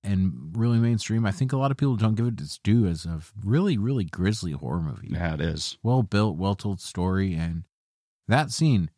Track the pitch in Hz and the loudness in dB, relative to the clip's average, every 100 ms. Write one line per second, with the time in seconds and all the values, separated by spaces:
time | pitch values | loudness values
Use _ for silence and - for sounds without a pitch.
0 | 101 98 95 64 76 104 117 117 117 113 | 0 2 2 -2 -8 0 2 4 4 2
1 | - 113 110 98 131 135 135 139 143 113 | 0 0 0 0 0 0 0 2 0 2
2 | 110 110 120 113 73 - 104 117 101 80 | 2 2 0 -2 -10 -4 4 4 4 0
3 | 85 82 80 104 98 139 196 120 110 135 | -4 -8 -10 -8 0 2 2 0 0 -2
4 | 87 - 92 107 90 69 60 85 80 64 | -2 0 0 0 -4 -6 -4 -4 -4 -6
5 | - 82 87 78 80 82 - - 117 131 | -6 -4 -2 -2 -2 -2 -6 -4 0 2
6 | 110 104 107 80 98 98 104 95 - - | 2 2 0 0 -2 -2 -4 -6 -8 -2
7 | 92 92 95 82 85 82 - _ _ _ | 0 0 0 -2 -4 -6 -10 _ _ _
8 | _ _ - 120 151 - 160 113 82 | _ _ 0 0 0 0 2 4 0